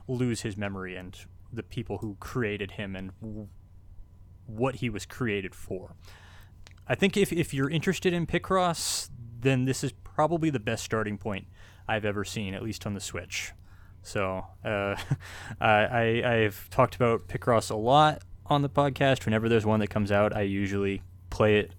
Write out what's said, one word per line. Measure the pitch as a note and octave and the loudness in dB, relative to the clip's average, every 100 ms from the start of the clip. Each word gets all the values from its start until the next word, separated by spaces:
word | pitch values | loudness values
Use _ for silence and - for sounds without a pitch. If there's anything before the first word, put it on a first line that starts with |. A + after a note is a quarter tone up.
| - | -8
lose | F3+ B2 A2 | -2 -2 -2
his | A#2 G2+ | -4 -6
memory | G2+ G2 F#2 F2+ | -6 -6 -8 -10
and | F#2 - - - - | -12 -14 -20 -20 -12
the | A2+ | -12
people | - B2+ - G2+ | -8 -8 -6 -6
who | A2 G2 | -6 -8
created | - C3 G#2+ G#2 G2 | -6 -2 -2 -2 -6
him | - G2 F#2+ | -8 -8 -8
and | F#2+ F2+ | -10 -12
w-, | A2 G#2+ G#2 - - - - - - - - - - | -12 -10 -12 -18 -20 -20 -20 -20 -20 -20 -20 -20 -12
what | A2 C3 B2 | -2 -2 0
he | B2 | -4
was | G#2 - | -4 -8
created | - A#2+ G2+ F#2 | -4 -2 0 -4
for. | - - F#2+ F2 - - - - - - - - - - | -10 -10 -10 -10 -18 -20 -20 -20 -20 -20 -20 -20 -16 -4
I | C3 | 2
think | G3 G3+ | 2 4
if, | F#3+ | 2
if | E3+ D3 | 2 -2
you're | C3+ C#3 | 0 0
interested | D#3+ G3 E3 F#3 | 0 0 0 0
in | F3 D#3+ | 0 0
Picross, | F3 - F#3+ F3+ D#3+ - - - - - - | -2 0 2 2 0 -4 -4 -6 -12 -14 -2
then | C3+ C3 | 2 2
this | C3 B2+ | 2 0
is | C3+ - | -4 -6
probably | - - D3+ E3 D#3+ | -6 0 2 2 0
the | B2+ | 0
best | G#2+ A#2 | -2 -4
starting | - A2 G#2+ G2+ | -2 -2 -2 -4
point | A2+ F#2+ - - - - - | -6 -6 -10 -18 -20 -14 -4
I've | A2 | -2
ever | G#2 G2+ | 0 -2
seen, | F#2+ A2+ F#2+ | -4 -6 -6
at | G2 | -6
least | A2 - | -8 -6
on | G#2+ | -6
the | G2 | -6
Switch. | - F2 - - - - - - - - | -6 -10 -8 -8 -8 -12 -20 -20 -20 -20
So, | - G#2+ F#2+ F#2 - - | -6 -2 0 -2 -6 -8
uh, | A2+ G#2 G2+ G2 - - - | -4 0 0 -2 -2 -4 -4
<laughs> | - - - | -14 -14 0
I, | A2+ | 4
I, | G#2+ G#2 A#2+ A2+ A#2 B2 | 6 4 2 2 2 2
I've | A2+ G#2 - - | 4 2 0 -2
talked | - B2 - | 2 2 4
about | A#2+ A2+ - | 2 2 -2
Picross | - - A2+ - | -4 2 4 2
a | A2 | 0
lot | A2+ D3 D3+ D3+ - - - | 4 6 6 2 -8 -16 0
on | C#3+ | 2
the | C#3 | 2
podcast. | - C#3+ C3 C3+ C3 | 2 2 4 4 4
Whenever | - A2 A2+ | 2 2 4
there's | A2+ | 4
one | G#2+ A2 | 6 2
that | G#2+ | 2
comes | A2 G2+ | 0 2
out, | G2+ G#2 G#2+ | 4 4 2
I | |
usually | G2+ G2 G2 G2+ G2 G2 - - - | 0 0 0 0 0 -2 -8 -18 -10
play | - G#2+ G#2 | 2 4 6
it | - | 2